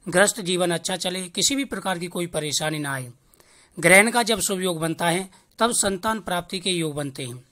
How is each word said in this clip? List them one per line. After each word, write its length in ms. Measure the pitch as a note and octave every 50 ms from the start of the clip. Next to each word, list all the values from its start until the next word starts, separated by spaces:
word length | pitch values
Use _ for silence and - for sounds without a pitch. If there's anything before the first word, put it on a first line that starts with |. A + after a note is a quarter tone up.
| _
गृहस्थ 320 | F#3 D#3+ F3+ G3+ G3+ - -
जीवन 300 | F#3+ E3+ F#3 F3 F3+ F3
अच्छा 240 | E3+ D#3+ E3 - F#3+
चले, 260 | F3 - F#3 F3+ F#3 F#3
किसी 280 | F3 - - C#3 - C#4
भी 100 | C4+ C#4
प्रकार 340 | - - G3 - F#3+ F#3 E3+
की 80 | F3
कोई 200 | F3 - F#3 F3
परेशानी 520 | E3+ - D#3 D3+ D3+ C#3 - D#3+ D#3 D#3 D3+
ना 140 | D3 C#3+ C#3
आए। 180 | C3+ B2+ B2 A#2 _ _ _ _ _ - _ - - _ _ _
ग्रहण 340 | - E3+ E3+ F3+ F#3+ G#3 A#3
का 120 | A3+ A#3+ A#3+
जब 160 | G3+ A3+ G3
शुभ 220 | E3 - G3+ F#3
योग 180 | F#3 F#3 F3 D#3
बनता 280 | D#3+ D#3+ D#3+ - F#3
है 200 | E3+ E3 F3+ F#3+ F#3+ - - _ _ _ -
तब 120 | A3+ A#3
संतान 480 | A#3 - - G3+ G3 F3+ F3+ A3 A3 A3
प्राप्ति 400 | F3 - F3+ F3 E3+ - - F#3+
के 100 | F3+ G3+
योग 240 | F#3 E3+ D#3+ D#3 C#3+
बनते 300 | D3 D3 C#3 C3 - C#3
हैं 180 | B2 A#2+ B2+ - _